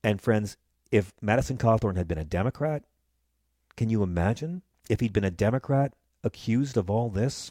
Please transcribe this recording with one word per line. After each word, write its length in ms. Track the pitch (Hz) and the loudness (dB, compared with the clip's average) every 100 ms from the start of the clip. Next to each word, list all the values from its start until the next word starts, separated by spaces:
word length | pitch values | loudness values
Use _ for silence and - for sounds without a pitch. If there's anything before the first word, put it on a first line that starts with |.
And 180 | 110 101 | 0 0
friends, 360 | - 107 104 - _ _ _ | 2 0 0 -10 _ _ _
if 220 | 107 92 _ | 0 0 _
Madison 380 | 104 120 - 131 | 0 0 0 0
Cawthorn 380 | 117 113 107 92 | 2 4 2 -2
had 120 | 85 | -2
been 100 | 80 | -4
a 60 | |
Democrat, 600 | 76 90 113 - 151 151 - _ _ _ _ _ _ _ _ - | -2 -2 -2 -2 -4 -4 -10 _ _ _ _ _ _ _ _ -4
can 140 | 113 | 0
you 120 | 113 | 2
imagine 600 | 95 87 87 - 156 180 _ _ - | 0 2 0 0 -6 -10 _ _ -4
if 120 | 110 | 0
he'd 120 | 117 | 2
been 120 | 104 | 0
a 60 | 98 | 0
Democrat 640 | 87 101 131 - 135 139 _ _ _ | 0 0 0 0 0 0 _ _ _
accused 520 | 113 - - 117 139 123 | -6 -4 0 0 2 -2
of 120 | 90 | 0
all 220 | 107 120 | 0 0
this? 400 | 95 127 - - | 0 -2 -4 -14